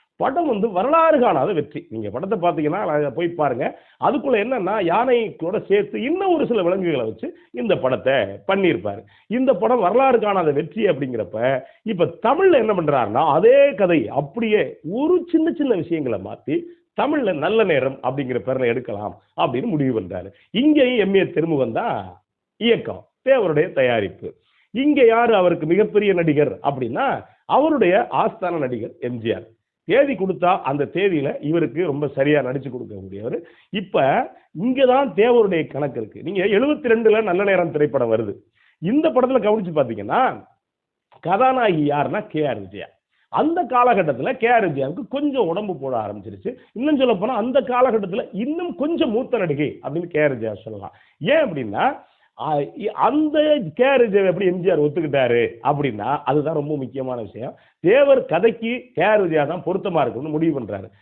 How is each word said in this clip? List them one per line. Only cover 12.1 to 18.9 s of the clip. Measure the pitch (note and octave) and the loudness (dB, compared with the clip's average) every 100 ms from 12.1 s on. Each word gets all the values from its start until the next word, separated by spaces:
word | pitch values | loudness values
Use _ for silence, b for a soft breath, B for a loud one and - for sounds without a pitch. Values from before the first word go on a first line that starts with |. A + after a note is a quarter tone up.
| - A3+ D4+ F#4+ | 0 0 4 4
என்ன | C#4+ A3 | 4 2
பண்றாருன்னா, | F#3+ D3+ C3+ G#2 A#2+ D#3 | 0 2 0 2 0 2
அதே | D3+ A3 C#4 C#4+ | 4 6 8 6
கதை | - F3+ D#3+ G#2 | 4 2 2 0
அப்படியே | B2 D3 A#3 A3 G#3+ C3 - D3+ | -4 -4 -4 0 0 0 -6 -8
ஒரு | A3 D#4 F4+ - | -2 2 0 2
சின்ன | D#4+ D#4+ | 0 0
சின்ன | C#4+ C4+ | 0 0
விஷயங்களை | F#3+ - D#3+ C3 G2+ | 0 -2 -4 -2 -4
மாத்தி | G2+ A2 - E3+ B B B - | -6 -12 -6 -4 B B B -4
தமிழ்ல | C4 D4+ G#3 | -2 0 -2
நல்ல | D3+ E3 A3 | -2 0 2
நேரம் | G3 C#3+ C3 C#3 | 2 2 0 -2
அப்படிங்கிற | B2 C#3 B2+ A#2+ A2 | -4 -4 -4 -4 -2
பேர்ல | C3 | 0
எடுக்கலாம் | A#2+ A#2+ A#2+ | 0 -2 -4